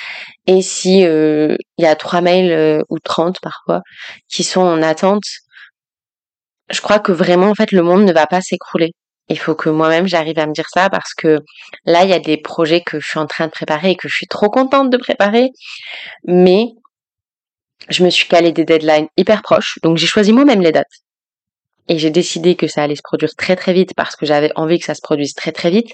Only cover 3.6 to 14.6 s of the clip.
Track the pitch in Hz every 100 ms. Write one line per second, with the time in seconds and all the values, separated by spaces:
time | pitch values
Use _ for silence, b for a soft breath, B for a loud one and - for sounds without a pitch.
3.6 | - 175 B B B B _ - 175 185
4.6 | 180 165 160 160 190 208 - - _ B
5.6 | B _ _ _ _ _ _ _ _ _
6.6 | - 202 - 208 208 170 175 180 202 208
7.6 | 214 190 170 185 202 165 151 180 - 180
8.6 | - - 165 - _ _ - 156 - 156
9.6 | 160 156 160 165 185 170 156 160 151 151
10.6 | - 175 190 185 - - 160 151 147 B
11.6 | B B - 170 190 170 156 151 - -
12.6 | 156 170 - 151 - 160 151 - 160 -
13.6 | 156 151 185 180 147 - - - 208 262